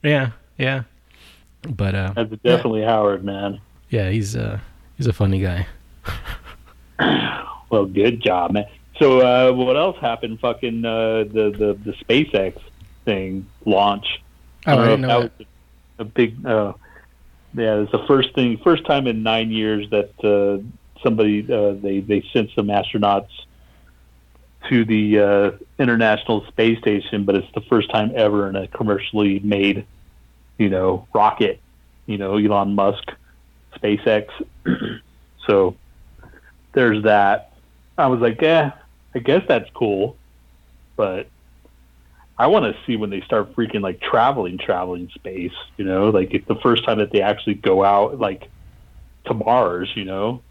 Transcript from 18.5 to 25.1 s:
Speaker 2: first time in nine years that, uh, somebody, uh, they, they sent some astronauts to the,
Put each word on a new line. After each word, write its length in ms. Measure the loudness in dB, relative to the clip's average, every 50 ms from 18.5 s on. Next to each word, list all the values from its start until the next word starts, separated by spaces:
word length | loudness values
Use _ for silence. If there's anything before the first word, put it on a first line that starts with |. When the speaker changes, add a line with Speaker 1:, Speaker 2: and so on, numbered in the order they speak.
| 0 0 2
Speaker 2:
first 220 | 2 2 2 2
time 200 | 0 0 0 0
in 160 | -2 -2 -2
nine 300 | -2 0 0 0 -2 -2
years 360 | -2 -2 0 0 -2 -2 -2 -2
that, 180 | -2 -2 -2 -2 -8 _ 0
uh, 320 | 2 2 4 2 0 0 -2 -6 -10 -18 -20 _ -20 _ -4 -2
somebody, 380 | -2 2 2 2 2 2 0 -2
uh, 300 | -2 -2 0 0 0 -2
they, 260 | -2 -4 -4 -4 -4
they 240 | -2 0 -2 -2 -2 0 -2
sent 160 | -2 -2 0 -2
some 120 | -4 -2
astronauts 640 | 0 0 -2 -2 -2 -4 0 0 2 2 0 -2 -6 -20 -20 -20 _ _ _ -20 _ _ _ _ _ _ _ _ _ _ _ _ _ _ _ -20 _ _ _ -6
to 160 | 0 0 0 2
the, 360 | 2 0 0 2 2